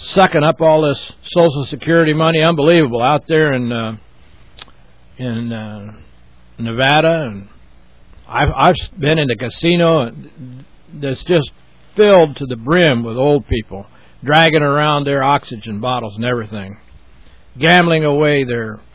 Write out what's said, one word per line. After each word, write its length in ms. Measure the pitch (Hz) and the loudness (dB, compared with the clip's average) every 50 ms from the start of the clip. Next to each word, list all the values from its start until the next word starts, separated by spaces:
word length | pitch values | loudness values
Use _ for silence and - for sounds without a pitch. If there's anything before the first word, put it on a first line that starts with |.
| - - - | -12 -4 0
sucking 300 | 196 185 185 - 156 147 | 2 2 4 4 2 2
up 160 | 160 156 - | 2 0 2
all 220 | 160 160 156 156 156 | 2 4 4 4 2
this 300 | 147 139 - - - - - - | 0 -2 -4 -6 -16 -20 -20 -14
Social 420 | - - 175 170 170 131 143 131 | -4 0 2 2 2 2 -2 -6
Security 460 | - 156 123 - 156 165 170 165 156 151 | -8 -8 -8 -2 0 2 4 4 2 2
money, 300 | 156 160 165 165 160 156 | 2 2 0 2 2 2
unbelievable, 600 | 165 170 147 139 160 175 165 156 123 117 117 117 | 2 2 2 2 4 4 4 4 2 0 0 0
out 240 | 135 151 143 - | 2 0 0 0
there 260 | - 160 156 156 151 135 | 0 0 2 2 2 0
in, 200 | 127 123 117 120 | -2 -4 -4 -4
uh, 240 | 117 113 110 113 110 - _ - - - - - - - - - - - - - - - - - - - - - - | -4 -6 -6 -8 -10 -14 _ -20 -20 -20 -20 -20 -20 -20 -20 -20 -20 -20 -20 -20 -20 -20 -20 -20 -20 -20 -20 -14 -10
in, 340 | 127 123 113 113 120 117 117 | -8 -6 -6 -6 -6 -8 -8
uh, 400 | 110 110 107 107 107 101 107 104 - - - - - - - - - - - - - | -8 -10 -12 -12 -14 -14 -16 -18 -20 -20 -20 -20 -20 -20 -20 -20 -20 -20 -20 -12 -10
Nevada. 640 | 117 117 113 120 131 135 147 156 156 160 165 165 151 | -8 -6 -2 0 0 2 2 2 2 2 0 0 -4
And 240 | 117 101 98 98 98 - - - - - - - - - - - - - - - - | -6 -10 -12 -16 -18 -20 -20 -20 -20 -20 -20 -20 -20 -20 -20 -20 -20 -20 -20 -14 -6
I've, 220 | - 123 147 139 131 | -2 -2 0 0 0
I've 220 | 131 143 175 180 - - - - 196 | 2 2 2 2 0 -2 -10 -10 -4
been 200 | 139 147 160 160 | -2 0 0 0
in 80 | 147 | 0
the 100 | 131 117 | -2 -4
casino 760 | 104 127 117 - - - 170 175 170 170 165 165 151 123 117 113 151 135 147 - - 131 123 127 131 135 - - - - - - | -4 -6 -10 -8 -4 -2 0 2 2 2 2 2 2 0 -4 -8 -14 -20 -20 -20 -20 -18 -18 -18 -20 -20 -20 -20 -20 -20 -20 -14
that's 280 | 147 143 135 131 - - | -10 -8 -6 -6 -6 -2
just 260 | - 180 165 139 - - - - - - - - - - | 0 2 2 0 -2 -8 -20 -20 -20 -20 -20 -20 -6 0
filled 400 | - 214 208 196 180 160 151 131 | 2 4 6 6 6 6 4 0
to 100 | - 143 | -6 -10
the 100 | 127 123 | -8 -8
brim 460 | 113 113 131 165 180 175 156 127 117 117 | -8 -4 0 2 4 4 4 2 0 -2
with 140 | 117 110 | -4 -4
old 320 | 123 131 147 147 143 107 - | 0 0 2 2 0 0 -2
people, 380 | - 117 107 - - 98 101 - - - - - - - - | -4 -4 -4 -6 -12 -16 -16 -16 -20 -20 -20 -20 -20 -10 -4
dragging 400 | 123 147 160 165 160 151 156 147 | 0 2 4 4 4 4 2 2
around 420 | 143 139 147 151 151 147 143 143 | 2 0 0 0 0 0 0 -2
their 180 | 139 143 139 135 | -2 -2 0 0
oxygen 580 | 139 143 139 - - 127 107 101 113 107 101 | 0 0 0 -2 -6 -14 -14 -12 -10 -10 -6
bottles 340 | 113 127 127 123 117 107 101 | -4 -4 -4 -4 -6 -8 -8
and 100 | 104 117 | -6 -4
everything, 540 | 123 123 120 110 104 107 104 95 95 101 - - - - - - - - - - - - - - - - 123 | -4 -4 -4 -6 -8 -10 -12 -12 -12 -16 -18 -20 -20 -20 -20 -20 -20 -20 -20 -20 -20 -20 -20 -20 -20 -8 -2
gambling 460 | 139 160 180 180 170 170 165 160 156 | 0 2 4 4 4 2 2 0 0
away 400 | 147 143 147 151 147 147 139 135 | 0 0 2 2 2 2 0 0
their 360 | 123 120 120 113 110 107 107 - - - | -2 -4 -6 -6 -8 -10 -14 -18 -20 -14